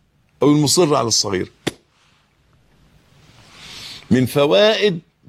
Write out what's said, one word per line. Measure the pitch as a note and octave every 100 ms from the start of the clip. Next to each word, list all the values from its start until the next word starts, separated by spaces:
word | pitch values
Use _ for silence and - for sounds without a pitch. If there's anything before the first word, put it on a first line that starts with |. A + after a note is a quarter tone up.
| _ _ _ -
أو | C#3
المصر | D3+ C#3+ F3+ D#3+ C#3
على | A#2
الصغيرة. | - G#2+ F#2 G2 _ - - _ _ _ _ _ _ _ _ _ _ _ _ _ _ _ _ - - - - - - -
من | B2+ B2
فوائد | C#3+ D3 F#3+ G#3+ G3+ G#3 E3+ _ _